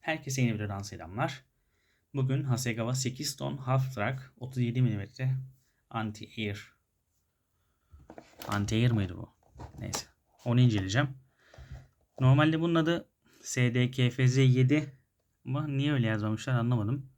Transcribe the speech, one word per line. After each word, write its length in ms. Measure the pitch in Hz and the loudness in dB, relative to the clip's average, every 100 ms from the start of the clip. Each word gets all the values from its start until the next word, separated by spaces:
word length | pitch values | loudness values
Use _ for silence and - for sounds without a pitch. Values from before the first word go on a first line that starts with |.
| - | -4
Herkese 360 | 156 - 131 | -6 -4 0
yeni 120 | 123 | 2
videodan 280 | 104 104 98 | 0 -4 -6
selamlar. 600 | 98 90 82 98 156 - _ _ _ _ _ _ _ | -8 -12 -12 -4 -4 -4 _ _ _ _ _ _ _
Bugün 300 | 135 131 135 | -4 0 0
Hasegawa 500 | 135 113 120 113 113 | 0 -2 -2 -2 -2
sekiz 420 | 131 131 - 151 - | -2 -4 -4 -8 -6
ton 200 | 139 143 | -6 -6
half 380 | - 131 131 | 0 0 0
track 380 | - 104 135 - _ | -2 -4 -4 -10 _
otuz 260 | 127 131 | -10 -2
yedi 200 | 120 120 | -2 2
milimetre 540 | 123 104 98 - 131 131 - - _ _ _ | 0 0 -6 -6 -2 -2 -6 -16 _ _ _
anti-air. 680 | 117 110 104 110 - 104 101 - _ _ _ _ _ _ _ _ _ _ _ _ - _ - - - - | -6 -6 -8 -14 -8 -6 -6 -12 _ _ _ _ _ _ _ _ _ _ _ _ -20 _ -20 -20 -18 -6
Anti-air 440 | 101 101 110 123 | -2 0 2 2
mıydı 240 | 113 92 87 | 2 -2 -6
bu? 180 | - _ _ - - - | -14 _ _ -20 -18 -12
Neyse. 280 | - 131 - _ _ _ | -8 -8 -10 _ _ _
Onu 160 | - 120 | 0 4
inceleyeceğim. 480 | 123 107 95 104 143 - _ _ _ - - - - _ _ - | 6 4 0 -2 -2 -6 _ _ _ -20 -18 -18 -20 _ _ 0
Normalde 400 | 131 139 156 160 | 4 6 4 2
bunun 140 | 170 | 2
adı 340 | 165 156 170 - _ _ _ | 2 2 -2 -6 _ _ _
S 320 | - - 123 | -8 0 2
D 160 | 120 123 | 2 0
K 200 | 127 123 | 2 0
F 180 | 123 131 | 4 2
Z 80 | 127 | 6
yedi 640 | 131 123 127 147 147 - _ _ _ _ - | 6 6 6 4 0 -12 _ _ _ _ -6
ama 200 | 139 151 | -6 -2
niye 260 | 139 143 | 0 2
öyle 140 | 143 113 | 2 2
yazmamışlar 480 | 110 107 107 - | 2 0 -2 0
anlamadım. 580 | 127 117 120 104 139 - | 0 2 2 0 -2 -6